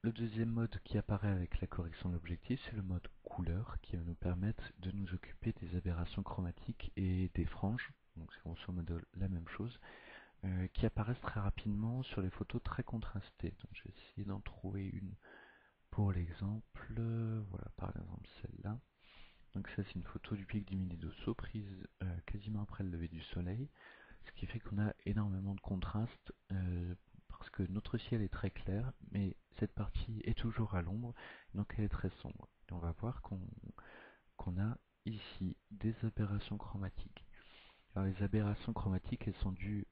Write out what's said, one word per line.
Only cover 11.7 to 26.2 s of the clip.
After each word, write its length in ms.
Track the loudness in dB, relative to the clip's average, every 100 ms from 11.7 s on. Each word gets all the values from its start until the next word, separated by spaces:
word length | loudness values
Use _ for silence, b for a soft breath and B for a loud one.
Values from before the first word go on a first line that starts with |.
| 2 2 0
sur 180 | 0 0
les 80 | 0
photos 320 | -2 -2 -2
très 220 | 0 -2
contrastées. 680 | 0 -2 -2 -4 -6 _ -4 -4
Donc 120 | -12
je 100 | -12
vais 80 | -12
essayer 340 | -14 -12 -6
d'en 160 | -2 -2
trouver 460 | -4 -6 -4 -2 0
une 300 | -2 -4 -8 B B B B B B _
pour 220 | 4 6
l'exemple. 800 | 6 0 0 0 -2 -4 -12 -6 0 2 2 2 0 -2
Voilà, 160 | -4 -6 -4
par 140 | -4 -4
exemple 320 | -6 -8 -10 -10
celle-là. 360 | -10 -6 -2 -4 -6 _ B B B B B
Donc 120 | -6 -4
ça 120 | -2
c'est 140 | -2 -2
une 80 |
photo 320 | -4 -8 -4 -4
du 100 | 0
pic 180 | -2
du 120 | 0 0
Mini 200 | 0 -2
d'Osso 360 | -4 -2 -2
prise, 540 | 0 -2 -4 -6 -8 -10 _
euh, 160 | -2 -2 -2
quasiment 360 | -4 0 -2
après 220 | -2 -2
le 60 | -2
lever 180 | 0 -2
du 140 | -4
soleil, 460 | -4 -2 0 0 -4 B B B B B
ce 60 | -14
qui 140 | -6 -4
fait 140 | -4
qu'on 180 | -2 4
a 140 | 4 2
énormément 520 | 2 4 4 2 0 -2
de 40 |
contraste, 720 | 0 0 2 2 0 -2